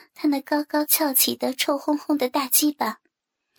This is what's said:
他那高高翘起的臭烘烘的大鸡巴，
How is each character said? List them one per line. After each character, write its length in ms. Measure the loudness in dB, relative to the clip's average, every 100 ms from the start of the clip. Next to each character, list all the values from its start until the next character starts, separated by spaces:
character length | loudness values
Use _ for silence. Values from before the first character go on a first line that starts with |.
| -16
他 140 | -4 0
那 120 | 0
高 220 | 0 -2
高 220 | 0 -2 0
翘 260 | 0 2
起 240 | 2 0 0
的 180 | -4
臭 220 | -2 -2 -2
烘 220 | 0 -2
烘 180 | 0 0
的 140 | 2
大 180 | 0 0
鸡 240 | 2 0
巴， 300 | 0 -4 -4 _ _ _ _ _